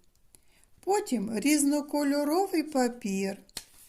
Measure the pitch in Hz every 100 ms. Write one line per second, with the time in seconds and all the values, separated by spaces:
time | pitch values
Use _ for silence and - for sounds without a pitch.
0 | _ _ _ - _ _ _ _ - 415
1 | 415 233 190 220 277 302 277 294 285 294
2 | 285 285 294 330 392 330 294 269 247 240
3 | 202 190 196 196 - - - -